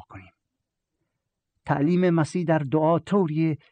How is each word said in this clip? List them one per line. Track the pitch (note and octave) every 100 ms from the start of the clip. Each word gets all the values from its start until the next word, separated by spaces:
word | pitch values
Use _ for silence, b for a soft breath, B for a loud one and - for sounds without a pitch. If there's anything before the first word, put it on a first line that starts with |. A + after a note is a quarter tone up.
| -
کنیم. | G2 F#2+ _ _ _ _ _ _ _ _ _ _ _ _ _ -
تعلیم | C#3+ C#3+ F3+ F#3
مسیح | E3+ D3 F3+ E3+
در | D#3+
دعا | C#3+ D#3 D#3 E3
طوریه | - G3+ F3 D3+ D#3+ D3+ b